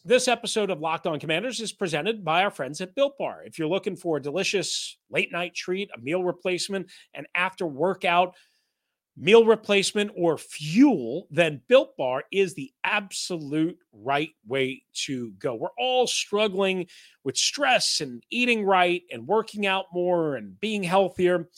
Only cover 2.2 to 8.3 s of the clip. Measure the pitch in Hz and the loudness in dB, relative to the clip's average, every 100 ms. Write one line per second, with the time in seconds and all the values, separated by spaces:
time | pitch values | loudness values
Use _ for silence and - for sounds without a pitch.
2.2 | 160 170 196 - 131 147 185 - 277 285 | 0 2 2 -2 -8 -8 -6 0 0 0
3.2 | 143 82 - - 156 190 208 180 170 147 | -6 -6 -12 -4 -2 0 -2 -6 -4 -4
4.2 | 143 165 190 196 156 - - - _ 147 | -4 -4 -2 -2 -2 -6 -8 -14 _ -2
5.2 | 196 175 175 - - 185 202 - 123 180 | -2 -4 -8 -8 -6 -6 -6 -10 -4 -2
6.2 | 180 175 185 180 - 196 185 - _ - | -2 -2 -4 -4 -4 -6 -8 -16 _ -18
7.2 | - 175 185 - 170 135 180 185 180 175 | -8 -4 -4 -4 -6 -2 -2 0 2 2
8.2 | 180 | 2